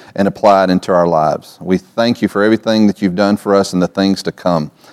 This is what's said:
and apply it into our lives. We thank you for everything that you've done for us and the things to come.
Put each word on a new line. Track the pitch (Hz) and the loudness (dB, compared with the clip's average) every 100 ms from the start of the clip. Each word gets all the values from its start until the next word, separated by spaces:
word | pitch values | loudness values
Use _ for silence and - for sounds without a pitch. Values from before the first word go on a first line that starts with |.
| - | -10
and | - 98 | -4 -2
apply | - 107 98 | 2 2 4
it | 92 | 2
into | 92 - | 0 0
our | 90 85 | 0 2
lives. | 80 78 71 - - | 2 0 -2 -8 -14
We | 85 92 | -4 -4
thank | - - 117 120 | -2 -4 -2 -2
you | 101 | -2
for | 101 | 0
everything | 107 110 113 110 104 | 0 0 0 2 0
that | 95 | 0
you've | 98 87 | -4 0
done | 101 104 | 0 0
for | 104 98 | 0 0
us | 98 | 0
and | 92 | -2
the | 87 | -2
things | - 95 95 | -2 -2 -2
to | - | -6
come. | - 92 85 76 - - | -6 -4 -2 -4 -12 -20